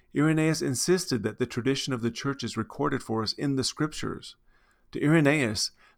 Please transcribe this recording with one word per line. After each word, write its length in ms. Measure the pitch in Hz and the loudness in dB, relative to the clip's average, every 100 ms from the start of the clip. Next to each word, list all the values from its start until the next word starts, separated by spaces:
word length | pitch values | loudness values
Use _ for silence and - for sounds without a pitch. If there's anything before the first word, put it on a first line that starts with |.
| _ | _
Irenaeus 460 | 139 156 156 156 - | 2 4 4 2 0
insisted 600 | 143 - - 180 - 117 | -2 0 2 2 2 -2
that 160 | 107 107 | -2 -2
the 80 | 123 | -4
tradition 480 | - 120 139 - | 0 0 0 -2
of 80 | 123 | -2
the 80 | 117 | -2
church 340 | 117 139 135 | -2 -4 -4
is 140 | 113 117 | -6 -6
recorded 440 | 107 - 143 135 | -6 -4 -2 -2
for 200 | - 113 | -2 -2
us 100 | 104 | -2
in 240 | - 143 135 | -2 -2 0
the 80 | |
scriptures. 720 | 120 - 151 - 113 - - - _ _ _ _ _ | -2 -2 -4 -4 -8 -8 -14 -20 _ _ _ _ _
To 100 | - | 0
Irenaeus, 680 | 143 165 143 151 117 - - - _ | 4 6 6 4 2 0 -4 -6 _